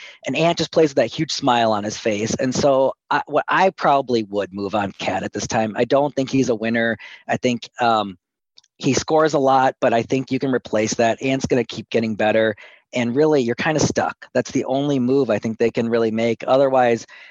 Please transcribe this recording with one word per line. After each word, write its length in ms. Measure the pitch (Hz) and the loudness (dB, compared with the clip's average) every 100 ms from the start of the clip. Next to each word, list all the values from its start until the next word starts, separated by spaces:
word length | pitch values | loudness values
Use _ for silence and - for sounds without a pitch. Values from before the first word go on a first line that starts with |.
| - - - | -20 -14 -6
and 100 | 135 | 0
Ant 220 | 165 165 | 0 0
just 140 | 160 | 0
plays 180 | 170 156 | 2 2
with 60 | 139 | 2
that 100 | 117 | -2
huge 260 | - 160 | -2 -4
smile 400 | - 135 120 113 | -2 0 2 2
on 100 | 107 | 0
his 120 | 104 - | -4 -4
face. 380 | 117 104 107 | -4 -2 -2
And 200 | - 135 | -2 -2
so 400 | 123 143 135 135 - - | 0 2 4 2 -2 -4
I, 120 | 143 - | -4 -2
what 180 | 147 - | -4 0
I 220 | 156 190 | 2 2
probably 540 | - 170 139 127 120 | 2 2 2 2 -2
would 280 | 101 101 92 | 0 -4 -4
move 220 | 95 101 | -6 -4
on 180 | 104 98 | -2 -4
Cat 300 | - - 95 | -6 -6 -4
at 100 | 104 | -6
this 140 | 104 - | -8 -4
time. 260 | 120 110 101 | -2 -2 -2
I 80 | 120 | 0
don't 280 | 139 143 | 2 0
think 140 | - 131 | -4 -2
he's 200 | 139 120 | 0 0
a 40 | |
winner. 440 | 110 113 117 117 110 - - - | 0 -2 0 0 -4 -8 -16 -6
I 120 | 120 | -2
think, 320 | 127 120 - - | -2 -2 -8 -2
um, 380 | 120 110 101 90 _ _ _ _ _ - | 2 2 0 -8 _ _ _ _ _ -6
he 160 | 147 | -2
scores 400 | 123 - 156 156 | -2 0 2 2
a 40 | 147 | 2
lot, 380 | 131 131 131 - | 2 4 2 2
but 140 | 131 | 0
I 80 | 113 | 0
think 280 | 117 135 131 | 0 -4 -2
you 80 | 135 | -4
can 140 | 139 | -2
replace 420 | 127 - 110 110 | -2 -2 -2 -2
that. 280 | - 113 110 | 0 0 0
Ant's 240 | 135 135 - | -2 -2 0
gonna 180 | 131 | -2
keep 240 | 117 - - | -2 -8 -4
getting 260 | 117 113 104 | -2 -2 -2
better. 380 | 107 110 110 104 - - _ | 0 2 0 -2 -12 -20 _
And 220 | 123 120 123 | -4 -2 2
really, 240 | 156 147 | 4 4
you're 140 | 117 | 2
kinda 260 | 117 165 151 | -2 0 0
stuck. 480 | 135 - 85 - - | 0 0 -4 -6 -6
That's 160 | 123 - | -4 -2
the 140 | 131 - | -4 -2
only 320 | 135 143 139 | -2 0 0
move 320 | 123 139 120 | 2 2 2
I 80 | 104 | 0
think 200 | 113 110 | -2 -2
they 120 | 117 | -2
can 180 | 123 117 | 0 -2
really 220 | 117 113 | 0 0
make. 340 | 110 117 113 - | 0 -2 -2 0
Otherwise, 600 | 131 139 131 120 117 - - - | 2 4 4 2 0 -4 -20 -20